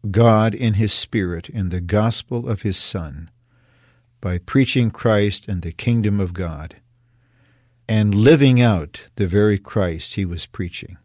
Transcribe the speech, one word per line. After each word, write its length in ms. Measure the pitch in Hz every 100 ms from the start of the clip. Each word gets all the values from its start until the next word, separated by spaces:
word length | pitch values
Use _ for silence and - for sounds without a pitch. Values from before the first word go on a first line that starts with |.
| 107
God 420 | 98 117 110 110
in 200 | 101 117
his 180 | 101 107
spirit 560 | - - 110 90 85 -
in 220 | 107 92
the 100 | 90
gospel 720 | 87 101 113 - - 120 120
of 140 | 104
his 120 | 107
Son 560 | 95 - 98 78 69 82 _ _ _ _ _ _ _ _ _
by 200 | 95 90
preaching 520 | - 139 127 127 117
Christ 560 | - 117 104 104 - -
and 140 | 92
the 100 | 82
kingdom 480 | - - 117 104 101
of 140 | 92
God 420 | 90 85 76 80 - _ _ _ _ _ _ _ _ _ _ -
and 260 | 110 107
living 460 | 101 120 156 139 123
out 440 | 120 95 73 - -
the 120 | - 95
very 300 | 101 107 101
Christ 580 | - 110 90 82 -
he 100 | -
was 200 | 92 82
preaching. 520 | - - 90 - - 87